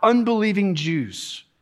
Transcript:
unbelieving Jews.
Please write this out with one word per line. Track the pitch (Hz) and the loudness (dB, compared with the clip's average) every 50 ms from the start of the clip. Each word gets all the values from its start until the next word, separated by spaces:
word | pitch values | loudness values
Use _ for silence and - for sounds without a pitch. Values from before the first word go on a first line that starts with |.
| - | 2
unbelieving | 220 240 247 233 233 233 214 214 220 202 202 202 196 180 | 4 4 4 2 2 2 2 0 0 2 2 0 0 0
Jews. | 151 151 160 165 156 127 101 92 - - - - - - _ _ _ | -2 -2 -2 -2 -2 -4 -4 -8 -12 -14 -14 -14 -16 -18 _ _ _